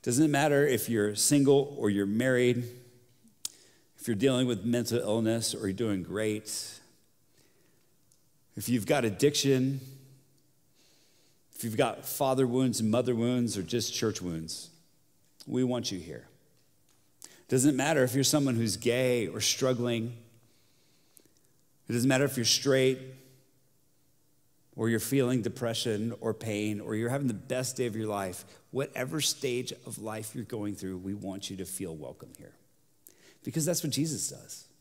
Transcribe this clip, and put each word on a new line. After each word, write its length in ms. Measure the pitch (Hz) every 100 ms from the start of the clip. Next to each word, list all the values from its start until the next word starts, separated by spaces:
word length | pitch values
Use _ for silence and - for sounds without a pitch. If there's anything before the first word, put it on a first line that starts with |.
Doesn't 300 | - 120 156
matter 340 | 143 151 143 143
if 220 | 123 -
you're 260 | 113 104
single 600 | 104 - 147 139 143 139 -
or 120 | 107
you're 160 | 101 101
married, 580 | 110 131 127 123 123 117 - - - _ _ _ _ - - - _ _ _
if 80 | -
you're 80 | 101
dealing 320 | 135 127 127
with 160 | 107
mental 360 | 113 120 113 113
illness 540 | 104 110 113 113 113
or 140 | - 104
you're 60 |
doing 300 | 98 113 95
great, 760 | 82 95 110 107 - - - - - _ _ _ _ _ _ _ _ _ _ _ _ _ _ _ _ -
if 140 | 104
you've 160 | 120 92
got 180 | 147
addiction, 760 | 117 95 143 147 139 131 131 139 - - - - _ _ _ _ _ _ _ _ _ _ _ _ _
if 120 | - 117
you've 120 | 107
got 300 | 123 - -
father 400 | - 135 131 131
wounds 320 | 123 131 110
and 100 | 110
mother 240 | 117 123
wounds 420 | 117 120 123 120 98
or 60 |
just 320 | 82 117 110
church 260 | - 110 -
wounds, 520 | 90 80 80 - - - _ _ _ _ _ _ -
we 180 | 127
want 280 | 127 123 -
you 80 | 92
here. 280 | 82 62 - _ _ _ _ _ _ _ _ _ - - -
Doesn't 260 | 131 139 131
matter 280 | 139 156
if 120 | 123 127
you're 80 |
someone 320 | 131 151 139 113
who's 220 | 113 92
gay 500 | 117 120 127 123 92
or 120 | -
struggling. 800 | - - 131 123 120 117 117 117 - _ _ _ _ _ _ _ _ _ _ _ _ _ _ _ -
It 60 |
doesn't 160 | 120 131
matter 160 | 131 139
if 100 | 135
you're 120 | 113
straight 500 | - 139 135 131 127 - - - _ _ _ _ _ _ _ _ _ _ _ _ _ _ -
or 140 | 113
you're 100 | 113
feeling 440 | - 139 123 127
depression 720 | 110 110 117 113 123 104 113 -
or 140 | 110
pain 480 | 107 110 104 107 104
or 140 | 107 110
you're 140 | 117
having 180 | 139 139
the 80 | 107
best 420 | - 127 131 -
day 80 | 120
of 100 | 107
your 120 | 107
life. 360 | 101 95 90 - - _
Whatever 500 | 123 139 - 135 156
stage 500 | - - 135 123 123 - -
of 140 | 113
life 340 | 107 110 107
you're 100 | 135
going 300 | 110 113 104
through, 240 | 95 92 92
we 160 | 95
want 380 | 104 98 95 -
you 60 | 95
to 80 | 92
feel 300 | - 92 80
welcome 360 | 64 - - -
here. 160 | - - _ _ _ _ - _ - _
Because 220 | - 160 156
that's 180 | 170
what 80 | 156
Jesus 380 | 170 165 160 -
does. 360 | - - - - _